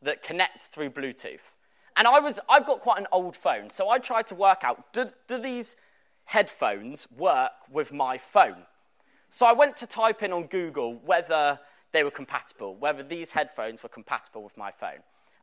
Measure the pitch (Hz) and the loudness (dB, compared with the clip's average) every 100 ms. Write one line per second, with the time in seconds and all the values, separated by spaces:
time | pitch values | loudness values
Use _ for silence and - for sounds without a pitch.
0 | 139 147 - 170 185 - - - 143 127 | -6 -6 -6 -2 -4 -4 -18 -10 -10 -8
1 | 135 - - 69 - _ _ _ _ 185 | -10 -10 -16 -16 -20 _ _ _ _ 2
2 | 226 285 294 294 - 277 294 254 240 196 | 6 6 4 -2 6 6 6 0 0 -2
3 | 202 185 180 - 175 113 104 - 196 247 | 0 -2 -2 -4 -2 -2 -6 -4 0 0
4 | - 226 226 180 196 185 139 - - 240 | 0 -4 -4 2 4 4 0 -4 -6 -6
5 | 247 - - 247 262 247 - - _ _ | -6 -8 -10 -8 -6 -8 -10 -12 _ _
6 | _ _ - 214 202 - 117 101 113 147 | _ _ -2 0 0 -2 -4 -4 -10 -14
7 | - 120 180 135 127 - - 139 143 143 | -16 -2 0 2 0 -6 -6 -6 -4 -4
8 | 131 127 - 208 135 87 90 _ _ _ | -4 -4 2 4 4 0 -20 _ _ _
9 | _ _ _ - 233 233 294 - 240 - | _ _ _ 4 6 6 4 2 -12 0
10 | 226 220 202 175 165 185 170 143 120 117 | 0 0 -4 -4 -4 -6 -4 -6 -6 -6
11 | 156 175 170 156 147 139 - _ _ 160 | 0 0 2 0 0 -2 -10 _ _ 0
12 | 143 - 135 135 - - 101 98 143 139 | 0 -4 -8 -10 -10 -12 -14 -4 -4 -4
13 | 139 170 165 156 143 - 110 113 117 - | -8 -12 -6 -4 -4 -6 -10 -10 -16 -18
14 | - 127 - 110 104 - 101 - 95 69 | -8 -8 -8 -18 -18 -14 -14 -12 -12 -14
15 | _ _ _ _ | _ _ _ _